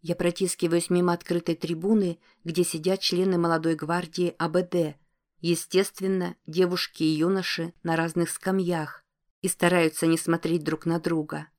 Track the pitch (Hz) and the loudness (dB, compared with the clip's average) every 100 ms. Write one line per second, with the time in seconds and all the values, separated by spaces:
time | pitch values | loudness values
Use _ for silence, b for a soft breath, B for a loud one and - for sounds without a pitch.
0 | 165 170 175 175 185 - 170 170 - 180 | -6 -2 -2 0 -4 -2 0 0 2 2
1 | 180 175 - 170 165 160 160 165 185 220 | 2 0 -2 -4 -2 -4 -4 -2 2 2
2 | 185 170 b b 165 165 175 165 165 190 | 2 -4 b b -6 -2 0 0 -2 0
3 | - 175 185 180 170 165 160 156 151 170 | 0 0 2 2 2 2 0 -2 -2 -4
4 | 165 - 175 - 165 170 180 175 156 151 | -4 -4 -4 -2 0 0 0 0 -2 -4
5 | _ _ _ _ 165 170 - 185 196 - | _ _ _ _ -2 -2 0 0 0 -2
6 | 190 190 175 175 - 160 180 180 - - | -2 0 -2 -8 -6 2 2 2 -4 0
7 | 160 156 170 196 180 - 165 _ 170 165 | 0 2 2 2 -2 -4 -6 _ -2 0
8 | 165 165 165 - 185 190 180 170 151 - | 0 0 -2 -2 -2 0 0 -2 -4 -10
9 | _ _ _ _ 190 - 175 180 160 156 | _ _ _ _ -6 0 2 4 2 2
10 | 160 165 - 165 165 165 151 156 165 165 | 2 2 2 -2 0 -2 -2 -4 -2 0
11 | 165 165 151 151 156 | 0 -2 -2 -8 -10